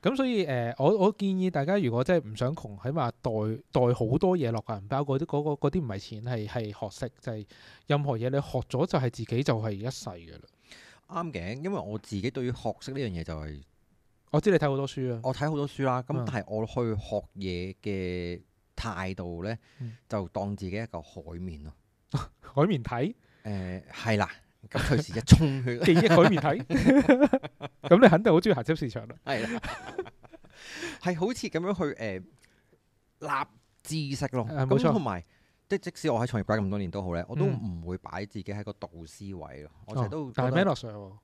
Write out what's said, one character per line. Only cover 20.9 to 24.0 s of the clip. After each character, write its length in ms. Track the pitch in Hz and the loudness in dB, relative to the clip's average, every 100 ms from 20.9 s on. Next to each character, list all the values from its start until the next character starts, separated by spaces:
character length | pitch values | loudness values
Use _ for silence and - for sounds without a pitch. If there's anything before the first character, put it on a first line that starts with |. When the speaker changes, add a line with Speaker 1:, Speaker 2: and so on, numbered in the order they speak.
| 85 | -10
Speaker 2:
海 220 | 78 - 78 85 | -12 -16 -14 -10
綿 260 | 92 78 | -10 -10
咯。 80 | 73 - _ _ _ | -14 -18 _ _ _
Speaker 1:
<laughs> 180 | - - _ | -6 -6 _
海 200 | - - | -6 0
綿 180 | 175 160 | 2 2
體？ 340 | 113 120 156 240 _ _ | -2 -4 -4 -6 _ _
Speaker 2:
誒， 400 | 107 98 92 92 - | -8 -6 -6 -8 -12
係 260 | - | -8